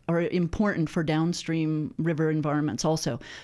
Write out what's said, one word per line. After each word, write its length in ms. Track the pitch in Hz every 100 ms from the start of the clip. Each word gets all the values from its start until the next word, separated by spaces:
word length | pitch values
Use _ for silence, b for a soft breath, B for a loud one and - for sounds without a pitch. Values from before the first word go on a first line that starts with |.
| -
are 140 | 170
important 640 | 170 180 165 - 208 170 151
for 160 | 180
downstream 880 | 160 156 170 175 - 165 156 156 147 -
river 320 | 165 156 160
environments 560 | 156 151 147 147 123 160
also. 340 | 160 143 120 B B